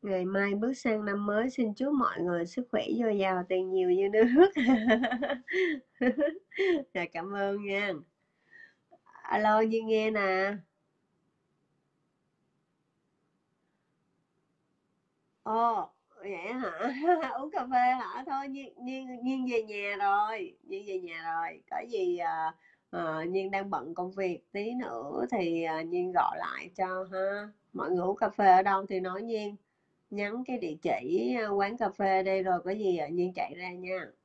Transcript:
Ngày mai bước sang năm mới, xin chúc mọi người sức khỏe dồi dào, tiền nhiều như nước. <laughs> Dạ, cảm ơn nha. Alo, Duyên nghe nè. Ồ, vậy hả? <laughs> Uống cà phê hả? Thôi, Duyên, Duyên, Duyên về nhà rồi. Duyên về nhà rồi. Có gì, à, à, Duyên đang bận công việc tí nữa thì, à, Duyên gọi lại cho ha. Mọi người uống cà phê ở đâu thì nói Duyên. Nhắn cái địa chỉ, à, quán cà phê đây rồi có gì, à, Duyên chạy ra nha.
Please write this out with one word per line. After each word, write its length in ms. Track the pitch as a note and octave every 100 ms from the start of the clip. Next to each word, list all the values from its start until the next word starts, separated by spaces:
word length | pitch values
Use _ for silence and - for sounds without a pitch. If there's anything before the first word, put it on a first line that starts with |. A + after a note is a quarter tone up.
Ngày 220 | G#3 F#3+
mai 300 | F#3 G3 G3+
bước 180 | G#3 A#3
sang 300 | C4 C4 G#3+
năm 220 | G#3 G3+ G#3
mới, 240 | G#3 B3
xin 240 | B3+ A3+
chúc 180 | G#3 C4
mọi 260 | D4 A#3 -
người 260 | F3 F3 F3
sức 220 | - B3
khỏe 140 | G#3+ - A3+
dồi 180 | A#3 G3+
dào, 260 | F#3+ F#3 F3+
tiền 220 | F#3 F#3
nhiều 200 | F#3+ F#3
như 180 | F3+ G3
nước. 420 | G#3+ A#3+ B3+ F#4+
<laughs> 1300 | F4 A#3+ B3 A3+ A3+ A#3+ A#3+ C#4 C4+ - F#4 F4+ D4 - _ B3+ B3+ D4 E4+ _ - F#4+ E4 C4+
Dạ, 100 | F#3+ E3+
cảm 220 | E3+ F#3
ơn 300 | G3+ G3 G3+ G3+
nha. 260 | G3 G#3 E3 D#3+ _ _ _ _ - - _ _ - _ -
Alo, 380 | - G#3 G#3+ G#3+
Duyên 260 | A3 A3+ A3
nghe 240 | A3 A3
nè. 440 | G#3+ G3 F#3+ G3 G3+ - _ _ _ _ _ _ _ _ _ _ _ _ _ _ _ _ _ _ _ _ _ _ _ _ _ _ _ _ _ _ _ _ _ _ _ _ _ _ _ _ _ _ _ _ _ _ _
Ồ, 460 | - A3 A#3 A3 D#3 _ _ -
vậy 360 | G3 F#3 F#3
hả? 260 | B3+ A3+ D#3+
<laughs> 600 | A3+ C4 D#4+ F4 C#4+ A#3+
Uống 120 | C#4+
cà 160 | F#4 B3+
phê 60 | B3+
hả? 460 | B3 B3+ G#3+ A#3 C4+
Thôi, 200 | C4+ C#4
Duyên, 220 | C4+ C4+ - B3
Duyên, 200 | C4 C4 B3
Duyên 220 | B3 C4 B3+
về 120 | A#3
nhà 340 | A3 G#3 G3+ G3+
rồi. 560 | G3+ G3+ G#3+ A3 F3+ - -
Duyên 160 | F#3+ G#3
về 140 | F#3+
nhà 220 | F3 E3 E3
rồi. 280 | E3 E3 D#3+ _
Có 60 | D3+ A#3
gì, 300 | A3+ F3+ F3
à, 360 | E3+ D#3+ D#3+ D#3 _ _ _
à, 320 | F3 E3 D#3+ E3
Duyên 180 | F#3 F#3+
đang 200 | G3 G3
bận 240 | E3 B2+
công 160 | E3+ F3+
việc 280 | F#3+ F#3+ E3+ _
tí 220 | G3+ G#3
nữa 500 | B3 B3 A#2 C#3 - B3+
thì, 320 | B3 E3+ E3
à, 180 | E3 D#3+ E3
Duyên 220 | F3 F3+
gọi 240 | F3 C3+ -
lại 320 | F2 C2 E3 F#3
cho 300 | F#3 F#3 F#3
ha. 360 | F#3+ F#3+ G3+ G#3 - _
Mọi 180 | - -
người 140 | F3+ F3+
uống 100 | G3
cà 120 | G#3+
phê 180 | - G3+
ở 100 | F#3
đâu 240 | G3 F#3+ G3
thì 120 | F#3+
nói 220 | F#3 F#3 A#3
Duyên. 280 | A3+ G#3 G3+ _ _ _ _ _
Nhắn 340 | G3+ G#3 A3+ B3+
cái 120 | B3+
địa 180 | F3+ D3+
chỉ, 520 | E3+ - B2+ B3+ A#3+ B3
à, 40 | G#3+
quán 280 | G3+ G3 A#3+
cà 120 | G#3+
phê 320 | - G3 F#3+
đây 200 | F#3+ F#3+
rồi 180 | F#3 F3+
có 60 | F3+
gì, 260 | G3+ G3+ F3
à, 100 | C#3+
Duyên 200 | E3+ F3+
chạy 200 | F#3 - F3+
ra 160 | F3+
nha. 340 | F3+ F#3 F#3 D#3+ -